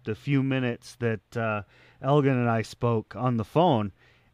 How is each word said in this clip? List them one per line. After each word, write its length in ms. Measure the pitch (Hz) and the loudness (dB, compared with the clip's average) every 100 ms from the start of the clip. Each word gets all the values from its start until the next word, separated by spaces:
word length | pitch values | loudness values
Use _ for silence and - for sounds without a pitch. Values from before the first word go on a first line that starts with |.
the 100 | - 107 | -8 -6
few 280 | - 139 | 0 0
minutes 520 | 135 131 123 120 - - | 2 0 -2 -6 -12 -6
that, 400 | 117 110 - 120 | -4 -4 -6 -6
uh, 260 | 113 104 101 _ _ _ | -4 -4 -8 _ _ _
Elgin 320 | 135 147 139 | 2 2 4
and 160 | 127 120 | 2 0
I 120 | 113 | 0
spoke 520 | 107 - 120 113 - 101 | -4 -4 -2 -2 -4 -4
on 220 | 127 117 | -2 -2
the 80 | 104 | 0
phone. 480 | 151 175 120 104 - _ _ _ | 2 4 2 0 -8 _ _ _